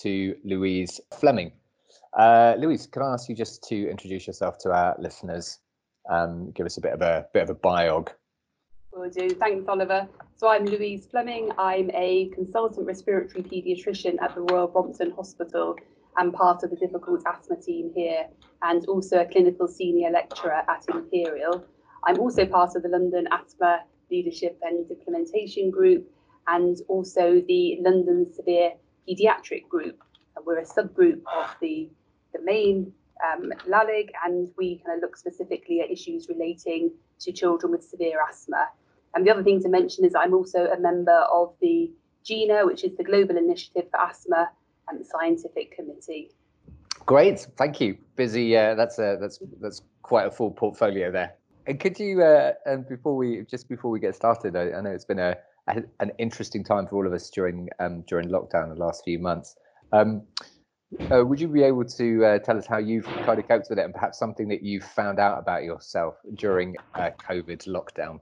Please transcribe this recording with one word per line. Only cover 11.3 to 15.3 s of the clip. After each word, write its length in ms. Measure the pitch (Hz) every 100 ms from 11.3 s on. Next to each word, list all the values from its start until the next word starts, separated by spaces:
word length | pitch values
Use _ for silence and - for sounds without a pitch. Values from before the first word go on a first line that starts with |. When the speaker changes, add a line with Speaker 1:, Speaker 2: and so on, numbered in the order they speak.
| 233 220 -
Speaker 2:
I'm 320 | 190 190 185
a 360 | 180 185 185 190
consultant 540 | - 185 226 226 196 180
respiratory 560 | 190 - 196 180 185
paediatrician 800 | 185 185 180 180 208 196 180 175
at 140 | 175 175
the 60 |
Royal 260 | 175 180 175
Brompton 420 | 185 180 - 175
Hospital 640 | 190 190